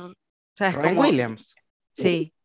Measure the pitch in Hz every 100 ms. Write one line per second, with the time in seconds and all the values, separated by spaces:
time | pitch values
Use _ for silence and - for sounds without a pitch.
0 | 180 - _ _ _ - 196 139 160 196
1 | 277 135 117 110 - - _ _ _ -
2 | 185 170 160 _